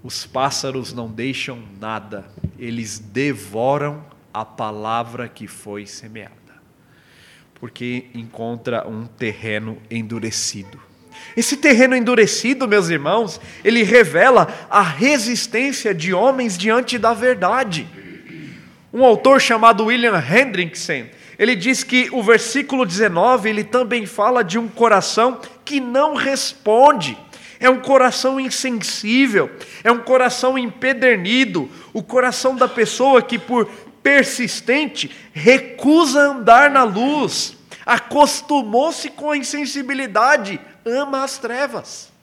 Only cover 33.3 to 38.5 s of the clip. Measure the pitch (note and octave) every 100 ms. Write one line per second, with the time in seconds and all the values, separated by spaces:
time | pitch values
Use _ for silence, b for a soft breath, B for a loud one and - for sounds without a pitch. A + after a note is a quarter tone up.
33.3 | A#3+ - B3 G#3+ B B _ C#4 C#4+ B3
34.3 | - A#3 - - C4+ D4 - C3+ B B
35.3 | D#3 E3 C4+ C4 - C4+ D#4+ D#4 C4+ C#4+
36.3 | C4+ A3 A#3 C#4+ C#4 A#3+ F#3+ B3+ D4 A3+
37.3 | - - - _ B - A#3 - C#4+ D4
38.3 | - -